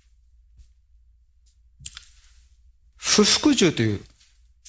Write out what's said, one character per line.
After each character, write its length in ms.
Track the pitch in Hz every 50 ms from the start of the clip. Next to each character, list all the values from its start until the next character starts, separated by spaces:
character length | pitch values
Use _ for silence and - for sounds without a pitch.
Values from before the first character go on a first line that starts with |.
| _ _ _ _ _ _ _ - _ _ _ - - - _ _ _ _ - - _ _ _ _ _ _ _ _ _ _ _ _ _ _ _ - - - - - - - - - - - _ - _ _ _ _ _ - _ _ _ _ _
不 260 | - - - - - 208
服 320 | 202 - - - 302 277
従 160 | - 202 160
と 100 | - -
い 140 | 113 110 101
う 60 | - - - _ _ _ _ _ _ _ _ _ _ -